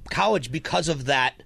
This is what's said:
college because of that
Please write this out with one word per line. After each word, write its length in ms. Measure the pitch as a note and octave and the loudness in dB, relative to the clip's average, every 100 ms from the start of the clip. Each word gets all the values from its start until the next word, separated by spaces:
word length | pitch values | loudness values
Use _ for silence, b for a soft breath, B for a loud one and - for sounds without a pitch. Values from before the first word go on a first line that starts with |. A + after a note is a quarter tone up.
| - | -6
college 400 | - G3+ G3+ B2 | 0 2 2 0
because 360 | D3+ - F3+ D#3+ | -6 -2 -2 0
of 180 | D3 B2+ | -2 0
that 340 | C3+ B2+ - | 2 2 -2